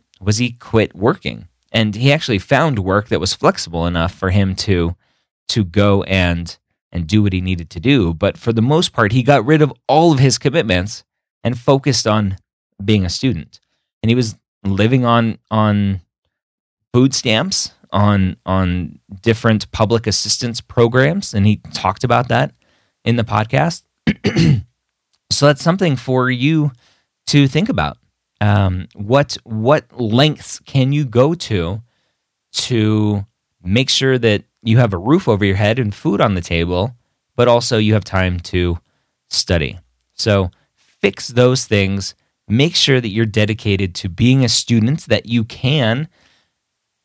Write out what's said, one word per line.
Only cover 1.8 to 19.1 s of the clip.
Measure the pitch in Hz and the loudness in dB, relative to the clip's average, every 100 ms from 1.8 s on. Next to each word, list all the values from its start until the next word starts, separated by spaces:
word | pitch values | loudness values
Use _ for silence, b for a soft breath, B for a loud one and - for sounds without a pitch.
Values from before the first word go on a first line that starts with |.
| 107 | -2
he | 101 135 | 0 0
actually | 151 - 101 | 0 0 -4
found | - 135 160 110 | 0 0 0 -2
work | 92 101 107 | 0 -2 0
that | 90 | -4
was | 92 | -4
flexible | - 165 196 - 82 85 | 0 0 0 -6 -4 -2
enough | 85 82 | -2 -4
for | - 95 | -2 -2
him | 98 95 92 | 0 0 -2
to, | - 90 85 85 _ _ _ _ - | -2 0 0 -4 _ _ _ _ -6
to | 117 | -4
go | 92 101 101 98 | -2 0 2 2
and, | - 95 90 85 85 - _ _ _ | 0 0 0 -2 -8 -14 _ _ _
and | 87 80 | -8 0
do | 104 | 2
what | 101 | 2
he | 92 | -2
needed | 92 90 80 | -4 -6 -8
to | 87 | -6
do. | 117 139 85 | 0 2 0
But | 80 98 - | 0 -2 -2
for | 120 | -4
the | 113 | 0
most | 120 156 180 | 2 0 0
part, | - 104 | 0 0
he | 127 | 2
got | 120 139 | 2 2
rid | 113 156 | 4 2
of | 147 - - | 2 -2 0
all | 147 170 | 4 4
of | 135 | 4
his | 135 - | 2 2
commitments | 143 160 110 90 101 - _ _ _ _ | -2 -2 0 -2 -2 -10 _ _ _ _
and | 117 123 | -6 -4
focused | - 135 139 123 110 | 0 0 2 -2 0
on | 107 101 95 _ _ _ - | 0 0 -6 _ _ _ -10
being | 101 107 | 0 0
a | 87 | 0
student. | - 131 85 57 _ _ _ _ - | -2 -4 -4 -8 _ _ _ _ -6
And | 110 | 0
he | |
was | 123 113 - _ _ | 0 0 -6 _ _
living | 98 95 110 131 | -6 0 2 2
on, | 120 117 113 - - | 2 2 0 -6 -4
on | 107 107 104 101 92 _ _ _ _ _ _ _ _ _ | 0 0 0 0 -4 _ _ _ _ _ _ _ _ _
food | 123 135 | 2 2
stamps, | 131 127 110 185 - - _ - | 0 0 0 0 -4 -8 _ -6
on, | 101 104 101 92 - - | 0 2 2 0 -4 -4
on | 95 92 90 80 - - | -2 0 -2 -6 -12 -20